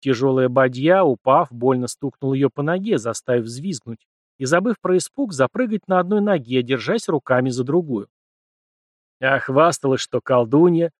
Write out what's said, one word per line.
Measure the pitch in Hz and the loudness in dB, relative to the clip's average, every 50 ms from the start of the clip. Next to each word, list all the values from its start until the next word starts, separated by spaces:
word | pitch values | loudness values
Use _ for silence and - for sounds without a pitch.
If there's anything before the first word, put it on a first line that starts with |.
Тяжёлая | - 135 131 113 127 139 131 131 131 127 | 0 -2 -2 0 2 0 2 2 0 2
бадья, | 123 135 131 131 123 123 135 156 180 190 | 2 2 2 2 0 0 2 2 4 4
упав, | 190 156 127 - _ 131 131 131 - - | 4 2 0 0 _ 2 2 2 2 0
больно | 123 120 120 131 135 127 123 120 | -4 -2 0 0 0 0 -2 -6
стукнула | - _ - 139 - _ - 135 135 | -8 _ -8 -10 -8 _ -6 -4 -2
её | 135 139 135 | 0 0 0
по | _ - | _ -2
ноге, | 143 151 170 190 190 220 214 139 | -4 -2 -2 -4 -2 -2 -2 -2
заставив | 107 117 113 - - - 127 123 113 | -2 -4 -8 -8 -4 -2 -2 -2 -2
взвизгнуть, | 113 117 127 147 196 175 127 _ - 117 - _ _ _ _ _ _ _ _ | -4 -10 -10 -8 -8 -8 -8 _ -14 -16 -16 _ _ _ _ _ _ _ _
и, | 135 | -4
забыв | 127 151 170 190 240 226 - | 0 0 2 2 0 -4 -4
про | _ 180 185 185 | _ 0 0 0
испуг, | - - _ - 285 226 | -2 -4 _ -6 -6 -6
запрыгать | 180 131 131 123 _ - 254 233 214 202 _ - | 0 0 0 0 _ -2 -4 -2 -2 -6 _ -2
на | 190 185 | 0 0
одной | 180 175 208 214 | 0 0 0 0
ноге, | 202 208 202 165 127 113 127 127 | 0 0 0 -2 -2 -2 -2 -2
держась | 123 117 131 127 110 127 190 233 - - | 0 0 -2 -4 -2 -2 -4 -4 -2 -2
руками | 175 143 _ - 127 127 127 131 | -4 -4 _ 0 0 0 2 0
за | 123 123 127 | -2 -4 -4
другую. | 127 143 175 175 151 127 107 101 _ _ _ _ _ _ _ _ _ _ _ _ _ _ _ _ _ _ _ _ _ _ _ | 0 0 -2 0 -2 -6 -8 -8 _ _ _ _ _ _ _ _ _ _ _ _ _ _ _ _ _ _ _ _ _ _ _
А | 131 131 135 135 | -2 0 0 0
хвасталась, | - - 131 139 156 175 156 - - 139 131 123 | -2 0 2 4 4 4 2 0 -2 -2 -2 -2
что | - - - 127 | -2 -4 -6 -6
колдунья. | - - 131 123 120 110 123 147 170 180 175 165 131 98 _ _ | -2 2 2 2 2 2 4 4 4 6 4 2 0 -2 _ _